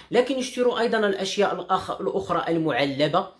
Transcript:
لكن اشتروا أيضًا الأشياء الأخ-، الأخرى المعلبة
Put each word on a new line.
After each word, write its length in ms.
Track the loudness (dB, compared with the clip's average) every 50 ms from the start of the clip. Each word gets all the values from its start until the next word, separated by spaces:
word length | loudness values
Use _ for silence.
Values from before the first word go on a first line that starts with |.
| -8 -2
لكن 280 | 2 2 2 2 0 -4
اشتروا 420 | -4 -4 -2 0 2 2 2 2
أيضًا 180 | 0 0 2 2
الأشياء 560 | 2 2 0 0 -4 -4 0 0 0 0 0
الأخ-، 460 | -2 -2 -2 -2 -2 -2 -4 -6 -4
الأخرى 440 | -4 -2 -2 -2 -2 0 -2 -2 0 0
المعلبة 800 | 0 0 0 0 2 2 0 0 2 0 0 2 2 0 0 -2 -8